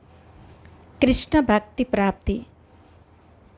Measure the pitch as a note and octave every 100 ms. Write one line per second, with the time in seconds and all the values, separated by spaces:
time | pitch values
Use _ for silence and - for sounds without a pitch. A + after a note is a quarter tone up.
0 | - - - - - - - - - -
1 | B3 B3+ - D#4 B3 G#3 G#3 - B3 G3+
2 | G3 F#3+ - G#3 A#3+ _ _ - - _
3 | _ _ _ _ _